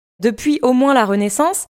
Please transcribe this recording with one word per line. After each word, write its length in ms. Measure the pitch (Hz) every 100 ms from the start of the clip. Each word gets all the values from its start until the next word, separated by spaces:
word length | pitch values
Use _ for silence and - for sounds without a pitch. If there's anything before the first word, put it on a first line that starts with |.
| _ -
Depuis 380 | 208 220 294 294
au 100 | 247
moins 220 | 254 277
la 100 | 262
Renaissance, 600 | 208 202 208 - 311 381 -